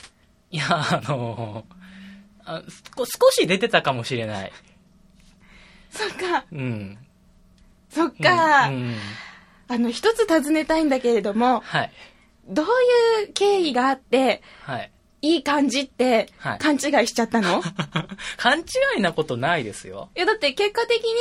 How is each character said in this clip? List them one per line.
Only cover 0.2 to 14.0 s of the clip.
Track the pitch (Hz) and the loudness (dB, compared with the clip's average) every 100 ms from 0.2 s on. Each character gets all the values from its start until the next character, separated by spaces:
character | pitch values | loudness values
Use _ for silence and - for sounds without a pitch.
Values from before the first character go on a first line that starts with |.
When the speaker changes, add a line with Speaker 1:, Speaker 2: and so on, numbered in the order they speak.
| _ _ _ | _ _ _
Speaker 1:
い | 156 | -6
や、 | 139 | -2
あ | 170 143 165 110 | 0 0 -2 -2
の | 139 117 110 110 107 - | -4 -4 -6 -10 -10 -16
ー、 | - - - - - - - - | -20 -20 -20 -20 -20 -20 -20 -12
あ、 | 165 - | -12 -12
す-、 | - - - | -20 -14 -8
こ-、 | 247 | -8
少 | - 523 | 4 4
し | 523 226 | 6 2
出 | 190 | 0
て | 233 | 2
た | 170 | 2
か | 147 | 2
も | 127 | -2
し | 110 123 | -4 -4
れ | 110 | -4
な | 104 95 | -6 -8
い。 | - - _ _ _ _ _ - _ - - - - - | -14 -20 _ _ _ _ _ -20 _ -20 -20 -20 -20 -16
Speaker 2:
そ | - 415 | -8 -8
っ | |
か。 | - 359 311 - | -6 -4 -4 -4
Speaker 1:
う | 156 | -6
ん。 | 127 110 98 104 135 _ _ _ _ _ _ _ _ | -6 -6 -8 -14 -20 _ _ _ _ _ _ _ _
Speaker 2:
そ | 294 330 | -2 -2
っ | - | 0
か。 | 311 349 320 285 226 | 2 4 6 4 4
Speaker 1:
う | |
ん、 | 131 | 0
う | 123 | -4
ん。 | 113 101 110 - - - _ - | -6 -8 -12 -16 -20 -20 _ -6
Speaker 2:
あ | 240 | -2
の、 | 240 | -2
一 | 233 415 | 0 0
つ | 453 415 | 2 2
尋 | 320 277 | 2 2
ね | 311 311 | 0 2
た | 320 | 2
い | 311 | 2
ん | |
だ | 262 | 2
け | 240 | 2
れ | 233 | 2
ど | 202 | 0
も、 | 208 247 240 | 2 2 2
Speaker 1:
は | - 160 | 0 -4
い。 | 117 - - _ _ _ - | -4 -8 -20 _ _ _ -6
Speaker 2:
ど | 196 | -2
う | 320 494 494 480 466 440 403 | 2 2 4 4 4 2 -2
い | |
う | |
経 | - 403 403 | 0 2 4
緯 | 320 | 2
が | 247 262 | 0 0
あ | |
っ | |
て、 | 269 | -2